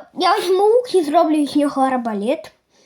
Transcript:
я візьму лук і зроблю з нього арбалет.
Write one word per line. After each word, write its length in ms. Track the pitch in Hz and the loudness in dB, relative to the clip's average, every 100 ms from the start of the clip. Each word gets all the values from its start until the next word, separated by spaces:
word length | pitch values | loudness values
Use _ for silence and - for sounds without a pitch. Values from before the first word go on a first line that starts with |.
| - | -8
я 240 | - 349 403 | -4 0 0
візьму 260 | 349 370 | 0 2
лук 320 | 415 480 494 370 | 4 2 2 0
і 80 | |
зроблю 440 | 294 330 320 311 285 | 2 2 2 0 0
з 80 | 294 | 0
нього 260 | 285 269 | 0 0
арбалет. 680 | 269 254 233 202 214 320 - _ _ _ | -2 -2 -4 -4 -4 -4 -8 _ _ _